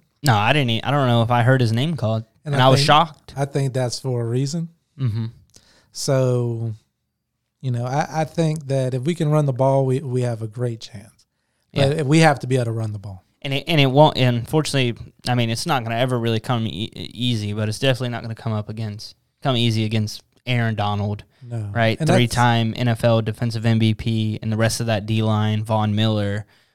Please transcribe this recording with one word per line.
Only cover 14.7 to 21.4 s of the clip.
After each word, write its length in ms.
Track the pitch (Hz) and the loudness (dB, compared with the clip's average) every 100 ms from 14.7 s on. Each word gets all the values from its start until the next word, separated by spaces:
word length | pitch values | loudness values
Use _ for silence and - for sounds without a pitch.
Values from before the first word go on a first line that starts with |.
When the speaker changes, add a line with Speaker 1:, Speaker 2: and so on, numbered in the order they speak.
| 139 123 113 - - - | 0 0 -2 -10 -10 -2
Speaker 1:
I 60 | 123 | 0
mean, 120 | 117 | 0
it's 160 | 113 175 | -2 -2
not 180 | 143 | -2
gonna 120 | 113 117 | -2 -2
ever 220 | 127 123 | 0 0
really 220 | 117 110 | 0 -2
come 260 | - 120 110 | -2 -2 -2
e-, 240 | 76 110 | -4 -8
easy, 580 | - 85 - 123 113 104 | -10 -14 -6 -2 -2 -4
but 160 | 104 107 | -4 -4
it's 100 | 104 | -2
definitely 300 | 139 120 123 | 0 0 -2
not 140 | 117 | -6
gonna 120 | 117 | -10
come 180 | 113 117 | -8 -6
up 160 | 107 104 | -4 -6
against, 460 | 107 110 104 - - _ _ | -8 -10 -10 -16 -20 _ _
come 140 | 143 123 | -2 0
easy 280 | 117 110 | 2 0
against 380 | 110 110 107 - - _ | 0 -2 -4 -6 -18 _
Aaron 300 | - 123 113 | -4 -2 0
Donald, 480 | 104 104 104 104 104 - _ | -2 -2 -2 -2 -6 -10 _